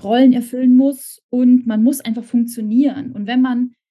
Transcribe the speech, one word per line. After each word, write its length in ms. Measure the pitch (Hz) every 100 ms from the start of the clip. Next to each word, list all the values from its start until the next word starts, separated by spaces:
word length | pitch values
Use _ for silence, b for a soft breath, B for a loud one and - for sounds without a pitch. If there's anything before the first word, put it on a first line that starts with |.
Rollen 300 | 196 240 269
erfüllen 420 | 247 233 247 254 254
muss 460 | 269 269 - - _
und 360 | 247 254 254 226
man 160 | 214
muss 200 | 233 285
einfach 240 | 240 226 233
funktionieren. 840 | 240 233 - 214 233 285 - 139
Und 120 | 208 202
wenn 160 | 254
man 320 | 254 240 247 - _